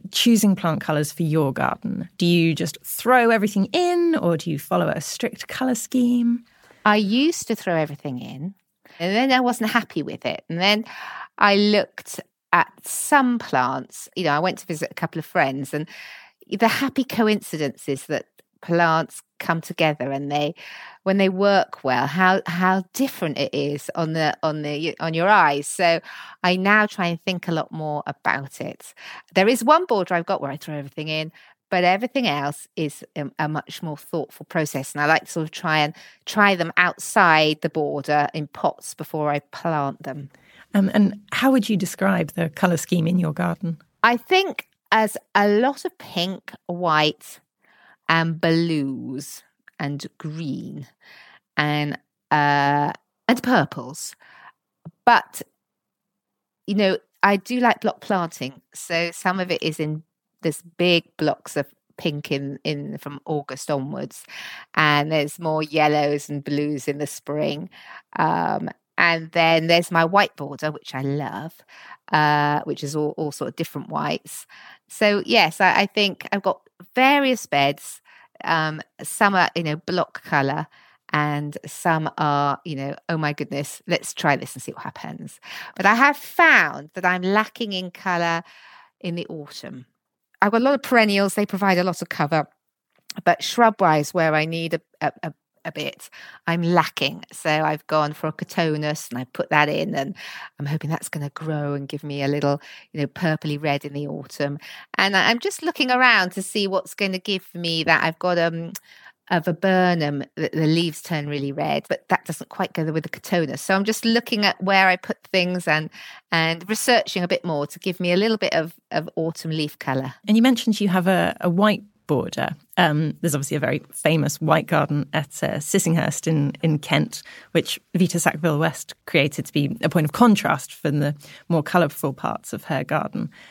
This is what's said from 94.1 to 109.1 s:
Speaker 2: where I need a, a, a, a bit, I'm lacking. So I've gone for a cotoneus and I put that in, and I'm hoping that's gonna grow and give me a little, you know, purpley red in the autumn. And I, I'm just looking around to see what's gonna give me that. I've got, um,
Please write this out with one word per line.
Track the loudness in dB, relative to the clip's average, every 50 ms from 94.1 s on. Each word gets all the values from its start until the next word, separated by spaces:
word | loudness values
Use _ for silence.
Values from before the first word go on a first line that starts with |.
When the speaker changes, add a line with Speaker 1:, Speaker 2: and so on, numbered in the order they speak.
| 0
Speaker 2:
where | 0 2 2 2
I | 2 0
need | 0 -4 -4 -4 -4 -4
a, | -6 _ _ _ -4
a, | -4 -4 -4 -4 -12
a, | -12 -12 _ _ _ _ _ -14
a | -12
bit, | -8 -6 -8 -8 -8 -12 -20 -20 -20 -20 -20 -20 -18 -10 -4
I'm | -2 -2 0
lacking. | 2 4 4 4 2 2 -2 -4 -4 -4 -4 -6 -16 _ -14
So | -6 -2 -2
I've | 0 0 0 0 -2 -4 _
gone | -2 0 0 0 0 -4
for | -6 -6
a | -6
cotoneus | -6 -6 -10 -6 -2 -2 0 0 0 -2 -2 -4 -4 -6 -8 -10
and | -8 -10
I | -10
put | -8 -6 -6 -4 2
that | 2 2 2
in, | 2 0 -2 -4 -4 -4
and | -4 -6 -6 -8 -12 -14 -16 -16 -16 -16 -16 _ -8
I'm | -6
hoping | -4 -4 -4 -4 -4
that's | -6 -4 -6 -8
gonna | -8 -8 -8 -8
grow | -10 -8 -6 -4 -4 -4 -2 -4 -4
and | -6 -6 -8
give | -10 -10 -8
me | -8 -6 -4 -2
a |
little, | -2 0 0 0 0 0 0 -4 -14 -20 -20 -20 _ -6
you | -6
know, | -6
purpley | -6 -4 -2 -2 0 0 0 -2 -6 -6 -2
red | -2 -2 -2 -2 -4
in | -8 -8
the | -8 -8
autumn. | -8 -10 -12 -12 -12 -6 -4 -4 -4 -4 -8 -12 -16 -20 -20 -16 _ -2
And | 0 2 4 4
I, | 4 4 4
I'm | 2 2
just | 0 -6 -6 -4 -6
looking | -4 -2 -2 0 2
around | 4 6 6 6 6 6 2 0 -2
to | -8 -8
see | -4 -4 -2 -2
what's | 0 -2 -2 -4 -4 -6
gonna | -4 -4 -2 -4 -4
give | -4 -4 -4 -4 -6 -10 -12
me | -6 -4 -2 -2 0 2
that. | 2 2 2 2
I've | 0 -2 -2
got, | -2 0 2
um, | 2 0 0 -2 -4 -10 -10 -12 -16 _ _ -20 -20 -20 -20